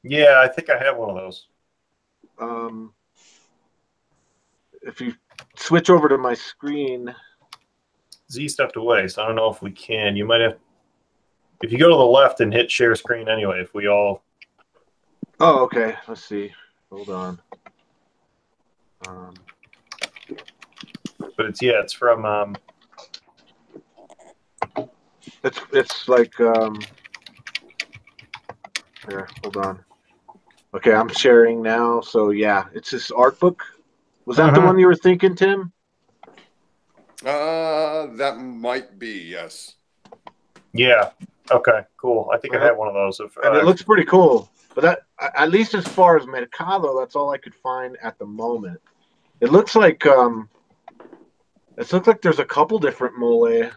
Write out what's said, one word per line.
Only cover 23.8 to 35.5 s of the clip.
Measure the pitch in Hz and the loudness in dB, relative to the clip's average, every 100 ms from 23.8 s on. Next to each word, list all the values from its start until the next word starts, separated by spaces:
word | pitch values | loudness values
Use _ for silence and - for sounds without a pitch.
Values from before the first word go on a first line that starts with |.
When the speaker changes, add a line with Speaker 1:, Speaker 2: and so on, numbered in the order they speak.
| _ _ _ _ _ _ _ _ - - - _ _ _ - _ | _ _ _ _ _ _ _ _ -12 -12 -16 _ _ _ -20 _
Speaker 2:
It's, | 131 - - | -8 -8 -2
it's | 135 - - - | -2 -2 -8 0
like, | 127 117 - | 2 0 0
um, | 117 113 110 107 104 _ - - - _ - - _ - - - _ - _ - - - - - _ _ - | 0 0 -2 -8 -18 _ -20 -20 -20 _ -16 -16 _ -18 -18 -18 _ -20 _ -20 -20 -20 -18 -18 _ _ -14
here, | 98 95 - | -14 -14 -14
hold | 104 98 | -12 -8
on. | 95 92 _ _ _ _ - _ _ _ _ | -8 -10 _ _ _ _ -20 _ _ _ _
Okay, | 98 120 | -2 2
I'm | 107 113 | 2 0
sharing | - 127 120 117 117 | 0 6 6 6 2
now. | 113 113 117 117 | -2 -2 0 -2
So | - 113 107 | -2 0 0
yeah, | 104 107 98 92 | 0 0 0 -4
it's | - - | -14 -10
this | 123 - | -10 -6
art | 117 127 - | 2 2 4
book. | 180 175 - _ _ _ _ _ | 0 0 -18 _ _ _ _ _
Was | - 123 | -4 2
that | 156 | 6
the | 139 | 6
Speaker 1:
Uh-huh. | - | 6
Speaker 2:
one | 185 | 6
you | |
were | 180 | 6
thinking, | 170 185 180 190 | 6 2 2 0
Tim? | 175 190 | 2 0